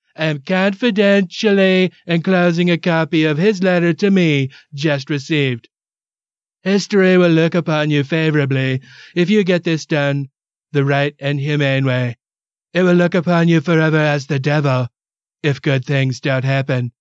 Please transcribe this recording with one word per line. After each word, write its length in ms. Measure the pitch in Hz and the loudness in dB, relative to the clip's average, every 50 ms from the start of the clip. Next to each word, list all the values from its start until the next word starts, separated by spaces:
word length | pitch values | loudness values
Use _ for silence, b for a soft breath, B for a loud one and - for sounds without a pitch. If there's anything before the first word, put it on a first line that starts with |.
| _ _ _ | _ _ _
I 80 | - 160 | -6 -4
am 180 | 160 151 143 135 | -4 -4 -6 -4
confidentially 1500 | - 185 185 190 202 196 - 254 240 196 208 202 202 202 202 196 170 - - - 214 202 196 190 190 185 185 185 175 b b b | -4 -2 0 0 -2 -2 -2 -2 -2 0 2 2 2 2 2 0 -2 -4 -2 0 2 2 4 4 4 4 2 0 0 b b b
enclosing 640 | b 170 170 151 190 190 180 175 175 170 170 175 175 | b -2 -2 0 0 2 2 2 2 2 2 0 0
a 60 | 175 | 0
copy 480 | 160 - 180 165 165 160 - 170 160 156 | 0 0 0 0 0 0 0 0 0 0
of 120 | 156 151 | 0 0
his 260 | 151 175 220 220 180 190 | 0 0 0 0 0 0
letter 300 | 185 180 175 170 170 165 | 0 0 2 2 0 0
to 180 | - 208 202 | 0 0 2
me 400 | 196 185 175 160 147 139 135 131 B B B B 151 | 2 2 2 2 2 0 -2 -4 B B B B -10
just 360 | 139 143 160 143 139 135 - | -4 -2 -2 -2 -2 -4 -6
received. 580 | 151 143 135 - 160 147 139 131 123 117 - _ _ _ _ _ _ _ _ _ _ _ _ _ _ _ _ _ _ _ | -6 -6 -4 -2 -2 0 0 -2 -4 -6 -10 _ _ _ _ _ _ _ _ _ _ _ _ _ _ _ _ _ _ _
History 560 | - 190 202 202 - - 214 196 185 185 185 | -4 -2 -2 -2 -2 0 0 2 2 4 4
will 140 | 180 180 175 | 4 4 4
look 220 | 160 160 165 165 - | 4 2 2 2 0
upon 340 | 175 156 170 156 151 151 151 | -2 -2 -2 -2 -2 0 0
you 140 | 147 143 139 | 0 0 0
favorably 800 | 139 170 160 160 160 151 151 139 135 135 131 131 131 131 131 B B B B B B B | -2 -2 -2 0 0 0 0 0 0 -2 -2 -2 -2 -4 -4 B B B B B B B
if 140 | 175 175 165 | -2 0 2
you 140 | 214 214 196 | 2 2 2
get 200 | 180 185 170 - | 2 0 0 0
this 220 | 175 165 156 - | -2 -4 -4 -4
done 420 | - 160 147 143 143 139 143 139 135 _ _ _ _ _ _ _ _ | -2 -2 0 0 0 -2 -2 -6 -8 _ _ _ _ _ _ _ _
the 140 | - 143 139 | -2 -2 0
right 300 | 139 143 143 143 147 143 - | 0 0 0 0 -2 -4 -6
and 200 | 139 139 147 143 | -6 -4 -4 -4
humane 460 | 139 151 147 147 143 135 135 135 135 | -4 -2 -2 0 0 0 0 0 0
way. 300 | 135 127 127 123 120 117 _ _ _ _ _ _ _ _ _ _ _ - | 0 0 -2 -2 -4 -6 _ _ _ _ _ _ _ _ _ _ _ -2
It 100 | 175 185 | 0 2
will 100 | 180 175 | 2 4
look 200 | 175 175 170 - | 2 2 2 0
upon 320 | 185 151 180 175 170 170 | -2 -2 0 0 2 2
you 120 | 170 165 165 | 2 2 0
forever 360 | - 175 165 160 160 156 156 | 0 0 0 0 2 2 0
as 300 | 156 151 151 147 143 135 | 0 0 0 -2 -2 -4
the 120 | - 151 139 | -4 -4 -4
devil 480 | 131 151 147 156 143 139 131 127 123 120 _ _ _ _ _ _ _ _ _ _ - | -2 -2 0 0 0 0 -2 -2 -4 -6 _ _ _ _ _ _ _ _ _ _ -4
if 180 | 151 135 - | -4 -4 -2
good 220 | - 156 135 135 127 | -2 -2 -2 -2 -2
things 340 | - 143 135 135 131 123 - | -2 -2 0 0 -2 -4 -4
don't 240 | - 147 135 131 127 | -4 -2 -2 -2 -2
happen. 460 | 135 135 139 135 139 135 127 123 120 - _ | -2 -2 -2 -2 -2 -4 -4 -4 -6 -10 _